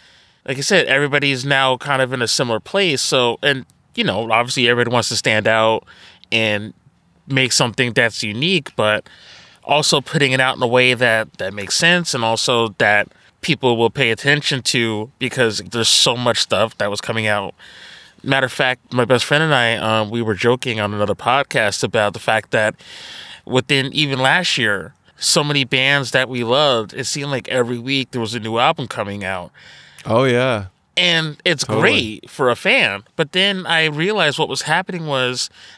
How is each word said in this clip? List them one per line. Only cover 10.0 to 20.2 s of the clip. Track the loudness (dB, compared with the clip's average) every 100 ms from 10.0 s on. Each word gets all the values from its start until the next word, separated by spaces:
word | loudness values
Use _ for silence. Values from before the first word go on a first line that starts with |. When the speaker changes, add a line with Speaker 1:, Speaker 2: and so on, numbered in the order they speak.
Speaker 1:
putting | 0 -2 0
it | 2
out | 0 0
in |
a | 2
way | 4 4 4
that, | 2 2 0
that | -6 -8
makes | -8 -4 0
sense | 2 2 0
and | -2 0
also | 0 2 2 2 2
that | 2 4 0 _ _ _
people | -4 0 2 2
will | 2
pay | 2 0
attention | 0 0 0 0 -4
to | -2 0 0 -2 -6 -8
because | -6 0 0 0
there's | -6 -2 2
so | 2 2 2
much | 0 0
stuff | 0 0 0 -2
that | -4
was | -4
coming | -4 -2 0
out. | 0 -2 -10 -20 -20 -20 -20 -20 _
Matter | -2 0 0
of |
fact, | 0 -2 -2 -4
my | 0 2
best | 2
friend | 2 2
and | 2
I, | 2 2 0
um, | 0 0 0
we | -2